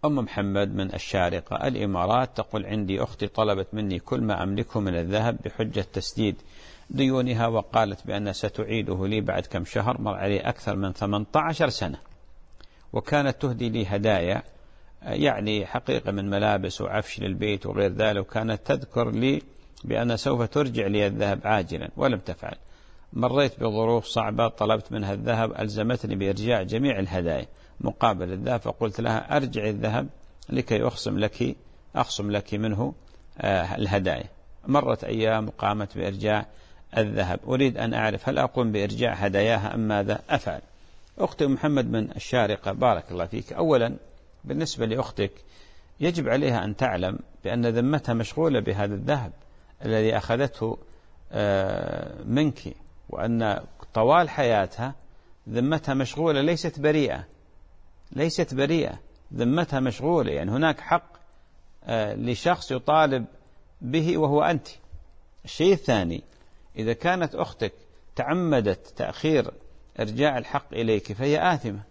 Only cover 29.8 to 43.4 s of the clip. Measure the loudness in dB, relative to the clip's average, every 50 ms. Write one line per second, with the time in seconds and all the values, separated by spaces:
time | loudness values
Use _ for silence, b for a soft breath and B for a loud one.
29.8 | -2 0 0 0 -2 -4 -8 -16 -20 -20 -20 -20 -10 -4 -2 -2 0 0 0 2
30.8 | 2 0 -2 -2 -4 -2 0 0 0 0 0 0 -2 -2 -2 -6 b b b b
31.8 | b b -2 -2 -2 -2 -2 -4 -4 -2 -2 -2 -2 -2 -4 -4 -2 -2 -2 -2
32.8 | -2 -4 -6 -8 b b b b b b -12 -4 -2 0 2 2 0 0 -2 -2
33.8 | -2 0 0 0 2 0 -2 -2 -4 -10 -14 -20 -20 -20 -20 -18 -4 2 2 2
34.8 | 4 2 0 0 0 -4 -2 2 2 2 2 2 0 -4 -6 -2 0 0 0 0
35.8 | -2 -6 -6 -4 -4 -4 -4 -2 0 2 2 2 0 -4 b b b b b b
36.8 | b b 0 0 0 2 2 0 0 0 0 -4 -2 -2 2 2 2 2 2 0
37.8 | -2 -2 0 0 0 0 0 -2 -4 -2 0 2 0 0 2 0 0 2 2 2
38.8 | 0 0 0 0 0 0 0 0 0 2 4 4 4 4 4 2 0 -2 -2 -2
39.8 | 0 0 2 0 2 0 -2 -4 -2 -2 -2 -2 -2 -2 -6 -6 -10 -16 -20 b
40.8 | b b b b b b -6 -4 -2 -2 0 0 2 2 2 2 2 2 2 2
41.8 | 2 2 0 -2 -2 -2 -6 -10 -8 0 2 2 4 2 0 -2 -2 -4 -2 2
42.8 | 4 4 4 4 0 -6 -4 -4 -4 -4 -4 -8